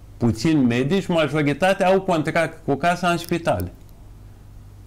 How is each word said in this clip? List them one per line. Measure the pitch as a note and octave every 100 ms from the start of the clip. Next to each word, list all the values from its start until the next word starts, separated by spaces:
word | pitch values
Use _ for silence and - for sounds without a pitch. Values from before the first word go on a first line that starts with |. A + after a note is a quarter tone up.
| - -
puțini | A#2+ - E3 D#3
medici, | B2 A#2+ C3+ G3 -
majoritatea | E3+ D3 D3+ C#3+ C#3+ F#3 F#3+ F#3
au | F#3+
contract | F#3+ E3 D3+ E3+ D#3+ -
cu | -
Casa | C3+ E3+ F3 F3+
în | E3+
spitale. | E3+ E3+ D#3+ F2+ F2+ - - - - - - - - - - -